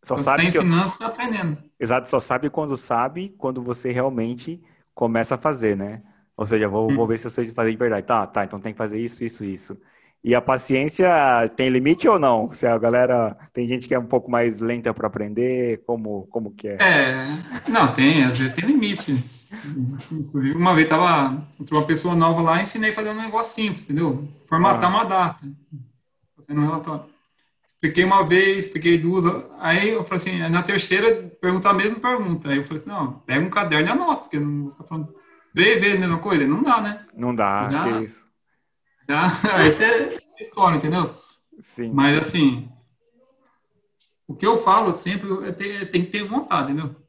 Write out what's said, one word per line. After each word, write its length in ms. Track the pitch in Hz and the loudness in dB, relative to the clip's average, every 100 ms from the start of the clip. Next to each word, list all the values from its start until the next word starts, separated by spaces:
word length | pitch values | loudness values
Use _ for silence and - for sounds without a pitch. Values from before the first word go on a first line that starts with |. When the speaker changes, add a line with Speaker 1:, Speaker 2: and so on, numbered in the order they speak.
Speaker 1:
Só 100 | - | -6
Speaker 2:
Quando 100 | 131 | -4
Speaker 1:
sabe 180 | 139 139 | 0 2
Speaker 2:
você 40 | 175 | 2
tá 60 | |
Speaker 1:
que 60 | 165 | 2
eu 40 | |
Speaker 2:
ensinando, 260 | 175 170 185 | 4 2 2
você 80 | - | -4
tá 80 | 226 | -8
aprendendo. 520 | 226 247 214 175 147 - _ | -6 -4 -4 -4 -6 -12 _
Speaker 1:
Exato, 280 | 117 127 127 | 0 0 0
só 120 | 135 | -2
sabe 300 | - 127 143 | 0 -2 -2
quando 260 | 151 151 135 | -4 -4 -6
sabe, 580 | - 117 127 160 196 190 | -2 -2 -2 -4 -12 -8
quando 240 | 135 127 | -8 -6
você 280 | 123 120 131 | -8 -6 -4
realmente 720 | 123 131 127 113 123 123 175 _ _ _ | -2 -2 -2 -4 -6 -10 -14 _ _ _
começa 420 | - 120 113 117 123 | -4 0 0 -2 -2
a 20 | |
fazer, 360 | 156 139 110 | -2 0 0
né? 280 | 101 101 110 - _ _ - | 0 -4 -10 -18 _ _ -8
Ou 80 | |
seja, 240 | 107 110 104 | -2 0 0
vou, 260 | 101 110 | 0 0
vou 120 | 135 113 | 2 0
Speaker 2:
Hum. 20 | |
Speaker 1:
ver 100 | 113 | -2
se 120 | 117 | -4
vocês 200 | - 117 | -6 -6
fazem 220 | 113 113 | 0 -2
de 60 | 110 | 0
verdade. 280 | 120 104 95 | 0 -2 0
Tá, 200 | 117 98 | 0 0
tá, 180 | - | -2
então 160 | 98 104 | -4 -6
tem 140 | 110 | -10
que 40 | 104 | -8
fazer 220 | 110 107 | -6 -6
isso, 240 | 117 - | -8 -8
isso, 180 | 117 113 | -10 -8
isso. 380 | 104 92 - 98 _ _ _ _ | -10 -10 -12 -18 _ _ _ _
E 120 | - 120 | 2 2
a 40 | |
paciência 680 | 120 131 - 131 147 - 185 165 139 120 113 - | 4 -2 2 0 0 2 4 6 6 4 2 0
tem 120 | 131 | 2
limite 380 | 127 135 175 - | 2 2 2 4
ou 80 | 208 | 4
não? 360 | 139 117 123 | 4 2 0
Se 120 | - | -2
a 140 | 123 117 | 0 2
galera, 580 | 113 120 123 123 110 101 - | 2 4 4 2 0 -4 -14
tem 140 | - 120 | -6 -4
gente 220 | 127 123 | -4 -2
que 60 | |
é 40 | 131 | -2
um 80 | 120 | 0
pouco 240 | 127 123 | -2 0
mais 300 | 120 120 107 | 0 0 0
lenta 340 | 113 120 117 | -4 -2 -4
pra 140 | 107 107 | -2 -4
aprender, 760 | 98 104 104 123 127 120 110 | -4 -6 -2 -2 0 -2 -4
como, 440 | - 117 107 101 95 | -4 -6 -4 -8 -8
como 240 | 117 107 | -8 -8
que 160 | - 107 | -10 -10
é? 80 | 101 | 0
Speaker 2:
É, 460 | 196 156 131 131 131 156 - - - | 2 4 2 -2 -6 -8 -10 -12 -2
não, 240 | 226 143 | 2 2
tem, 300 | 120 135 160 | 4 4 6
às 160 | 131 123 | 4 2
vezes 160 | - | -2
tem 100 | - | -2
limite. 480 | 190 294 208 196 - 135 123 - - 214 147 147 127 135 - | 0 2 2 -4 -2 -4 -4 -12 -18 -16 -12 -6 -6 -8 -10
Inclusive, 420 | 160 143 143 135 156 | -10 -6 -2 -2 2
uma 200 | 175 170 | 2 4
vez 120 | 156 | 4
tava, 560 | 160 180 160 139 135 147 _ | 4 4 2 0 -4 -10 _
entrou 200 | 139 156 | -2 -2
uma 60 | 151 | 0
pessoa 280 | 160 180 | -2 0
nova 260 | 170 165 165 | 2 2 2
lá, 220 | 165 165 | 2 2
ensinei 280 | 202 226 214 | 0 -2 -2
a 20 | |
fazer 180 | 214 214 | -2 -6
um 100 | 214 | -6
negócio 320 | 226 214 233 | -6 -4 -4
simples, 280 | - 214 170 | -4 -4 -4
entendeu? 460 | - 147 160 131 - - _ | -6 -2 -2 -2 -8 -16 _
Formatar 380 | 160 190 - | 2 4 4
Speaker 1:
Ah. 100 | - | 2
Speaker 2:
uma 100 | 196 | 2
data. 400 | 214 190 175 - 139 143 _ 147 120 _ _ _ _ _ | 0 0 0 -4 -16 -18 _ -20 -20 _ _ _ _ _
Fazendo 240 | _ 147 | _ -2
um 40 | 151 | 0
relatório. 380 | 160 165 151 - _ _ _ _ _ _ | -2 -6 -12 -12 _ _ _ _ _ _
Expliquei 380 | _ 160 165 | _ -4 2
uma 200 | 185 196 | 4 4
vez, 420 | 170 180 196 196 190 | 6 4 4 2 -2
expliquei 300 | 165 165 170 | -2 2 2
duas, 280 | 165 185 170 190 - - | 2 2 0 -2 -8 -8
aí 300 | 165 175 202 | 0 0 2
eu 140 | 226 | -2
falei 140 | 170 190 | -2 -4
assim, 220 | 185 180 | -4 -4
aí 80 | 165 | 0
na 140 | 170 | 0
terceira, 680 | 170 180 - 185 220 226 - - | 0 -2 0 2 4 2 -2 -4
perguntar 300 | 180 185 202 | -2 2 2
a 40 | |
mesma 240 | 196 202 226 | 2 2 0
pergunta. 500 | 247 247 196 160 147 | -2 -2 -2 -4 -2
Aí 100 | 139 | -4
eu 60 | |
falei 160 | 143 156 | -2 -10
assim, 80 | - | -8
não, 240 | 202 139 - - | -6 -6 -8 -4
pega 180 | 131 | -2
um 60 | 180 | 0
caderno 380 | 202 190 151 165 | 0 0 0 2
e 20 | |
anota, 300 | 254 349 269 | 0 0 -2
porque 180 | - 151 | -4 -6
não 320 | 147 147 143 | -4 -4 -6
tá 140 | - | -12
falando 280 | - 160 156 - _ _ _ | -12 -10 -10 -14 _ _ _
três 280 | - 196 220 | 2 4 4
vezes 160 | 202 202 | 2 2
a 40 | |
mesma 180 | 180 165 | 0 -2
coisa, 280 | 202 175 135 | 0 0 2
não 160 | 160 | 0
dá, 180 | 285 240 | 2 2
né? 240 | 104 104 - | 0 -8 -16
Speaker 1:
Não 220 | - 120 | -8 -4
dá, 340 | 120 101 98 104 | 0 0 0 -2
Speaker 2:
Já 140 | 139 | -2
Speaker 1:
que 220 | 175 110 | -2 -2
isso. 200 | 110 - _ _ _ _ _ _ _ _ - | -6 -12 _ _ _ _ _ _ _ _ -4
Speaker 2:
já, 180 | 147 180 | 0 0
<laughs> 280 | 170 214 | 0 0
aí 180 | 190 160 | 4 4
você 460 | 151 220 - - - _ _ | 6 2 2 0 -6 _ _
escolhe, 360 | - - 185 160 | -16 2 4 4
entendeu? 360 | 156 180 151 - _ _ _ - | 0 0 -2 -6 _ _ _ -20
Speaker 1:
Sim. 320 | - - 117 | -20 -8 -2
Speaker 2:
Mas, 240 | 139 139 151 | 2 4 4
assim, 500 | 156 175 143 123 - - _ _ _ _ _ _ _ _ _ _ _ _ _ _ _ | 0 2 2 2 -10 -18 _ _ _ _ _ _ _ _ _ _ _ _ _ _ _
o 80 | |
que 120 | 131 196 | -2 2
eu 100 | 233 | 2
falo 380 | - 202 208 | 4 4 4
sempre 340 | 160 185 196 196 190 190 | -2 -4 -6 -4 -6 -6
é 40 | |
ter, 380 | 175 202 202 190 | -8 -8 -8 -4
tem 140 | 175 | -2
que 60 | 175 | -2
ter 140 | 208 | -4
vontade, 480 | 202 240 302 185 135 | -4 -6 -2 -4 -2
entendeu? 220 | 143 156 - | -4 -6 -12